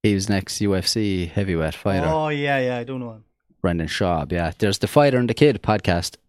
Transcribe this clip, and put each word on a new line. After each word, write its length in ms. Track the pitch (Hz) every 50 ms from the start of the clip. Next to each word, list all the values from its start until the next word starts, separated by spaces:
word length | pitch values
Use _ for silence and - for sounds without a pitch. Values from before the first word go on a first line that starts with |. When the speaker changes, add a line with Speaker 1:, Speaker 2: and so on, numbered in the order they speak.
| -
Speaker 1:
He 100 | 110 104
was 140 | 98 92 -
an 60 | 104
ex-U 400 | 98 90 - - - 107 101 95
F 100 | 92 87
C 400 | - - 117 107 104 95 92 87
heavyweight 480 | 80 - 104 101 95 90 82 80 78 76
fighter. 320 | - - 104 98 92 87
Speaker 2:
Oh, 240 | 80 80 156 156 151
yeah, 300 | 151 143 143 143 143 135
yeah, 180 | 127 123 123 123
I 60 | 117
don't 160 | 120 135 127
know 140 | 123 117 113
him. 100 | 113 107 _ _ _ _ _ _ _ -
Speaker 1:
Brendan 240 | 92 85 85 80 78
Schaub, 440 | - - 104 92 87 80 73 69
yeah. 200 | 87 87 85 82 87 _
There's 180 | - 104 98 -
the 80 | -
Fighter 320 | 104 - 151 147 143 131 123
and 100 | 123 117
the 60 | 113
Kid 300 | - 147 147 127 101 -
podcast. 540 | - 110 104 - - 90 85 87 - - _ _